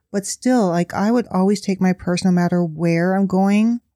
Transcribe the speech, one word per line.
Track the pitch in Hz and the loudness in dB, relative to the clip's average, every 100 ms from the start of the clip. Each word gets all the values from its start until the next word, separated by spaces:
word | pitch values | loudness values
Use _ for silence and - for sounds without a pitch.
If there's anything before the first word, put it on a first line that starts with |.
| _ | _
But | 202 196 | -8 -6
still, | - 247 254 185 | -4 0 2 2
like, | 170 175 | 0 -2
I | - 202 | -2 0
would | 240 - | 0 0
always | 185 190 202 | 0 0 0
take | - 190 | -2 -2
my | 185 | 0
purse | 185 - 175 185 | -2 -4 -2 0
no | |
matter | 175 175 175 | 2 2 0
where | 170 156 170 165 180 190 | -2 -2 0 0 0 0
I'm | 196 | 0
going. | 190 196 208 226 240 - | 0 2 2 2 -2 -8